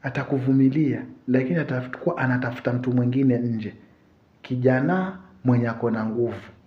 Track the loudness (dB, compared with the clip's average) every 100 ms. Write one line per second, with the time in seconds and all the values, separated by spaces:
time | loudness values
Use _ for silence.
0 | -6 -6 -4 -2 2 4 4 4 0 0
1 | -6 -14 0 0 2 0 0 -4 -6 -4
2 | -4 -2 0 0 -2 -4 -2 -2 0 2
3 | 2 2 2 2 0 -4 -6 -12 -20 _
4 | _ _ _ _ -8 0 2 4 2 0
5 | -2 -8 -18 -6 2 2 2 -2 -2 -2
6 | -2 -2 -2 -4 -16 -20